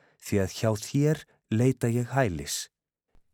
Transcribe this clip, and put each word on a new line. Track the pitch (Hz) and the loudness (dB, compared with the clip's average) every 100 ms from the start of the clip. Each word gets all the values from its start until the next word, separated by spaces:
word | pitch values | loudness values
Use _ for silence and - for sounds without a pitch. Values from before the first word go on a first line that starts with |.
| _ _ | _ _
því | - 101 | -2 0
að | 95 - | 0 0
hjá | 113 107 | -2 -2
þér | - 139 147 156 - _ - | -2 0 2 0 -6 _ -4
leita | 110 127 131 120 | 2 2 2 0
ég | 117 120 | 0 0
hælis. | 131 120 82 73 - - _ _ _ _ - _ | 0 0 0 -6 -8 -10 _ _ _ _ -20 _